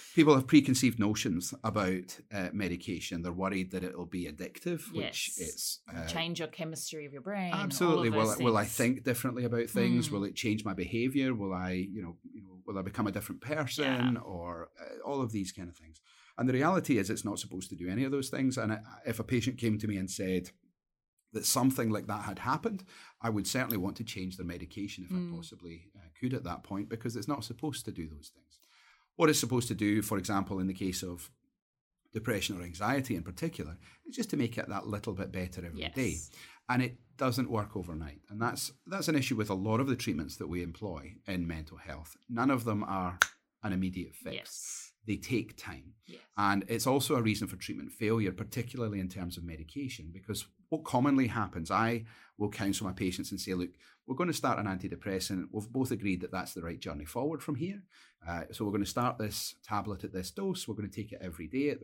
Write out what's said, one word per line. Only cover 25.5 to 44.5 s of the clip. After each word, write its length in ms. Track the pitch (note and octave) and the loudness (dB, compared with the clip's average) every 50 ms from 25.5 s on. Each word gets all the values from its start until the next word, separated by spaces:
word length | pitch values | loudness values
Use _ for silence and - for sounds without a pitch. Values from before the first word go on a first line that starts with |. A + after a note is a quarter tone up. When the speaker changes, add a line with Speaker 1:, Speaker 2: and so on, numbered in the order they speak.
| - - F2+ E2+ E2+ E2 - - _ | -16 -14 -14 -14 -14 -14 -16 -20 _
Speaker 1:
uh, 140 | G#2 F2 D#2+ - - | -20 -20 -20 -12 -4
could 160 | B2+ B2 C3 | -2 -2 -2
at 120 | - - | -2 -4
that 180 | E2+ E2+ - - | -4 -6 -6 -6
point, 240 | - G2+ G2 G#2 - | -6 -4 -4 -4 -4
because 300 | A2+ A2+ - B2+ A2+ A2+ | -6 -6 -6 -4 -4 -4
it's 100 | G#2 D3+ | -2 -2
not 160 | C#3+ C3+ A2+ | -4 -4 -4
supposed 400 | - A#2 - - D3+ - - - | -8 -8 -4 -4 -4 -4 -4 -8
to 60 | A2 | -8
do 160 | F2+ E2+ D#2+ D#2 | -8 -8 -8 -8
those 220 | D#2 C#2+ C#2+ - | -10 -14 -16 -18
things. 300 | _ _ _ _ _ _ _ _ _ - - - - _ _ _ _ - | _ _ _ _ _ _ _ _ _ -20 -20 -20 -20 _ _ _ _ 6
What 120 | E3 D#3 | 8 8
it's 100 | D3 D3 | 8 8
supposed 280 | C#3+ A#2 B2+ A#2+ A#2+ - | 4 4 4 2 2 2
to 80 | A2 | 0
do, 260 | G2 G#2+ G#2 G#2 G#2+ | 2 4 6 6 4
for 160 | G2+ - A2 G2 | 4 2 0 0
example, 420 | F2+ - G2+ G2 F#2+ - G2+ F#2+ | 0 2 2 2 2 0 0 0
in 80 | F#2+ F#2+ | 0 0
the 60 | F#2 | 0
case 300 | F#2+ G#2 F#2+ F2+ - G2 | 0 -2 -2 0 -2 -4
of 260 | F2+ F2 F2 - - _ _ _ _ _ _ _ _ _ _ _ _ _ _ _ _ - | -6 -6 -8 -12 -16 _ _ _ _ _ _ _ _ _ _ _ _ _ _ _ _ -8
depression 440 | A2 A2+ B2+ A2 G2 - - G2+ F2+ | -6 -2 0 0 0 0 -2 -2 -4
or 60 | F2 | -6
anxiety 520 | F2 D#2+ E2+ G#2 A2 C3+ C#3 C3 B2 G#2 | -8 -6 -2 0 2 2 2 2 0 -2
in 80 | E2+ E2 | -2 -2
particular, 540 | F2 E2+ - E3 E3 E3 - - D2+ E2 - - - - _ _ | -6 -6 -4 -4 -4 -4 -4 -8 -8 -8 -12 -14 -20 -20 _ _
is 100 | E4 - | -12 -4
just 140 | - A3+ - | -4 -2 -2
to 80 | - - | 0 0
make 200 | A#2+ A2 A#2 - | 0 0 0 -4
it 120 | - - | -4 -4
that 180 | G2+ G2 A2 A2 | -4 -4 -4 -2
little 260 | G#2 G#2 - A#2 F#2+ | -4 -4 -2 -4 -4
bit 180 | F#2+ F#2+ - | -4 -4 -4
better 340 | - F#2+ F2+ F2 - F#2 E2+ | -2 -4 -4 -4 -4 -8 -10
every 160 | E2+ D#2 D#2 D2+ C#2 | -8 -8 -8 -8 -6
day. 220 | - C3 B2+ G2 | -2 0 0 0
Speaker 2:
Yes. 200 | D2+ D#2 - - - - - - - - _ - | 0 -2 -6 -10 -16 -18 -20 -20 -20 -18 _ 0
Speaker 1:
And 120 | B2 B2 | 2 2
it 160 | B2+ B2 B2 - - _ - - | 2 2 0 -8 -20 _ -4 0
doesn't 320 | C3+ C3 A2 C3 B2 - | 2 2 2 2 0 0
work 260 | A#2 G#2+ G#2 - - | 2 0 0 0 -4
overnight. 460 | G2+ F2 E2+ D#2+ D#2 D#2+ D2 D2+ D#2 - - | -6 -6 -4 -6 -6 -6 -8 -10 -14 -16 -12
And 120 | G2+ G#2+ | -6 -2
that's, 300 | A#2 A#2 F#2 - - - - _ _ - | -2 -2 0 -2 -6 -6 -8 _ _ -6
that's 220 | F#3+ G3 D3+ E3 | -4 -2 2 4
an 60 | D3+ | 4
issue 200 | C#3 B2+ - C3 | 4 4 4 2
with 140 | A2 G#2 G#2+ | 2 2 2
a 40 | G2 | 2
lot 240 | F#2+ G2 A2 A2 A#2 | 0 2 4 4 4
of 60 | C3+ C#3 | 4 4
the 80 | A#2+ - | 2 0
treatments 400 | - A2+ E2 D2+ D2+ C2+ - - | 2 0 0 0 -2 -4 -6 -8
that 100 | G2 D2 | -6 -4
we 140 | E2+ F2 F2 | -2 -2 -2
employ 520 | E2+ E2 - G#2+ G2 E2+ D2 C#2 D#2+ G#2+ - - G2+ | -4 -6 -6 -6 -6 -6 -8 -10 -12 -16 -16 -8 -4
in 200 | F#2+ F2+ E2+ E2 | -2 -2 -2 -2
mental 300 | E2 D#2+ D#2+ - E2 D#2+ | -2 -6 -6 -10 -12 -16
health. 380 | - E2 C#2+ C#2+ D2+ - - - _ - | -12 -10 -10 -10 -10 -14 -16 -20 _ -6
None 200 | B2 A#2 B2 C#3 | -2 2 4 4
of 140 | C3+ A#2+ A2+ | 4 4 2
them 200 | A#2 G#2+ G#2 - | 0 0 0 0
are 360 | - G2 F#2+ F#2 F2+ F2+ E2+ - - - _ _ _ _ _ | -2 -2 0 0 -2 4 4 4 4 4 _ _ _ _ _
an 120 | - G#2 F#2+ | -4 -2 0
immediate 420 | F#2 F#2+ F2+ F#2 F#2 E2+ - - | 0 0 -2 -2 -4 -8 -8 -10
fix. 200 | - - - - | -12 -10 -8 -8
Speaker 2:
Yes. 560 | G2 - - | -8 -10 -10